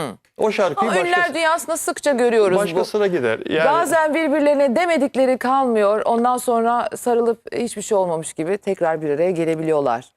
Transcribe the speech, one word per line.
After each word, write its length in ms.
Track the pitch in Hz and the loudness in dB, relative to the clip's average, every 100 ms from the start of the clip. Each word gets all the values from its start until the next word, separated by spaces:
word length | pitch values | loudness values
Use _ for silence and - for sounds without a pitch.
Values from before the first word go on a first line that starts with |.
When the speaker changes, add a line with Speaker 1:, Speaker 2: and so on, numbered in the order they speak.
| 139 - _ - | -4 -10 _ -4
Speaker 1:
O 140 | 214 | -2
şarkıyı 400 | 208 180 147 285 | 0 0 0 0
Speaker 2:
Ama 100 | 202 | 0
ünler 100 | 349 | 0
Speaker 1:
başkası-, 220 | 359 349 | 0 0
Speaker 2:
dünyasında 440 | 302 320 330 311 320 | 0 0 -2 -4 -6
sıkça 340 | - - 294 | -4 -2 0
görüyoruz 460 | 240 240 226 202 190 | 2 2 4 4 2
bu. 40 | |
Speaker 1:
başkasına 460 | 196 165 - 214 202 | 0 -2 -2 0 0
gider. 320 | 170 120 110 - | 0 0 -2 -2
Yani 180 | 156 - | 0 2
Speaker 2:
Bazen 420 | 330 330 320 311 | 2 2 2 2
birbirlerine 640 | 302 320 302 294 277 277 233 | 0 0 2 2 2 2 2
demedikleri 600 | 349 320 277 247 262 262 | 0 0 0 0 0 0
kalmıyor. 640 | 247 269 262 220 202 214 - | 0 0 2 2 2 2 0
Ondan 320 | 233 247 247 | 0 0 0
sonra 520 | 247 233 233 240 - - | 0 0 2 0 -2 -4
sarılıp 440 | 240 233 233 226 - - | 0 0 0 -2 -6 -6
hiçbir 260 | 233 208 | -6 -6
şey 160 | 196 202 | -2 0
olmamış 360 | 180 165 151 | 0 -2 -6
gibi 240 | - 160 208 | -6 -4 -4
tekrar 440 | 202 185 165 160 | -4 -2 -2 -2
bir 80 | 156 | -2
araya 220 | 143 180 | 0 0
gelebiliyorlar. 760 | 165 165 160 160 151 135 117 - | 0 -2 -2 0 0 0 -2 -6